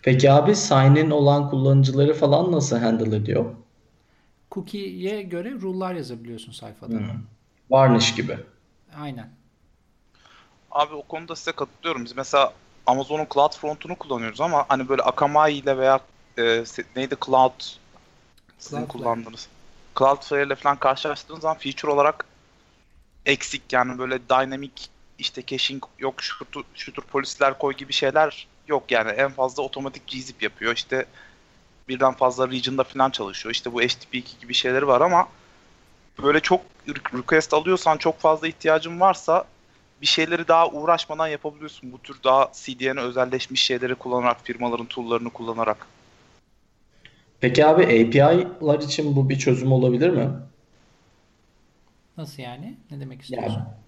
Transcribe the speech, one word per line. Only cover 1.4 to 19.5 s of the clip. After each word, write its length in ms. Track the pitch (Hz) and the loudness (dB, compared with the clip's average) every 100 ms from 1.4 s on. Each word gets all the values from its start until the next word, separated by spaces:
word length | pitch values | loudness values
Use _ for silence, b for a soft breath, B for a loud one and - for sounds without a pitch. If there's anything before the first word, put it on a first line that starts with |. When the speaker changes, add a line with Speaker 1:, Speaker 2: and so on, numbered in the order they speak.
| 143 | 2
Speaker 1:
kullanıcıları 640 | 139 135 139 135 135 143 | 0 4 6 4 4 2
falan 380 | 156 147 143 180 | 4 4 4 4
nasıl 260 | 160 135 117 | 0 0 0
handle 380 | 117 113 110 107 | 0 0 0 -2
ediyor? 380 | 104 - 240 - - _ _ _ _ _ _ _ _ | 0 -2 -2 -8 -20 _ _ _ _ _ _ _ _
Speaker 2:
Cookie'ye 720 | - 190 202 196 180 185 214 | -14 -12 -10 -10 -8 -8 -8
göre 280 | 196 175 196 | -8 -8 -8
rule'lar 440 | 269 190 185 185 | -8 -8 -6 -6
yazabiliyorsun 580 | 175 123 120 117 113 113 | -6 -10 -12 -12 -14 -16
sayfada. 420 | 110 113 110 - | -18 -18 -18 -8
Speaker 1:
Hı. 80 | 113 107 107 - _ _ _ _ | -6 -4 -8 -12 _ _ _ _
Varnish 440 | 135 135 117 - | 4 6 4 2
gibi. 220 | - - - - _ _ _ _ 147 | -2 -6 -8 -14 _ _ _ _ -16
Speaker 2:
Aynen. 340 | 147 123 113 _ _ _ _ _ _ _ _ _ b b b _ _ | -14 -14 -18 _ _ _ _ _ _ _ _ _ b b b _ _
Speaker 3:
Abi 240 | 143 151 | -2 -2
o 80 | 151 | -4
konuda 340 | 143 160 165 165 | -12 -14 -12 -10
size 160 | - | -8
katılıyorum. 520 | 160 139 _ 170 143 | -6 -8 _ -6 -6
Biz 120 | 117 120 | -8 -10
mesela 360 | 135 143 135 - _ _ - | 0 2 2 -2 _ _ 0
Amazon'un 400 | 131 135 151 151 | 0 0 -6 -2
Cloud 180 | 143 147 | 2 2
Front'unu 440 | - 151 151 160 175 | 2 -8 -8 -10 -14
kullanıyoruz 440 | 151 127 113 107 | -8 -6 -6 -4
ama 240 | 160 151 135 | 0 0 2
hani 200 | 135 131 | -2 0
böyle 140 | 135 | 0
Akamai 520 | 123 127 143 147 156 | 0 0 2 4 2
ile 240 | 147 135 131 | 2 -2 2
veya, 220 | 131 135 - _ _ - | 2 2 0 _ _ -2
e, 60 | |
se-, 420 | 117 117 117 - - 127 | 0 2 -2 -12 -12 -8
neydi 200 | 131 135 - | -6 -6 0
Cloud, 340 | 131 131 - - - _ _ _ _ _ _ _ _ | 4 4 2 -16 -18 _ _ _ _ _ _ _ _
sizin 180 | - 131 | -14 -10
Speaker 2:
Cloudflare. 100 | 120 | -10
Speaker 3:
kullandığınız 600 | 120 117 117 113 113 - | -8 -6 -6 -8 -18 -20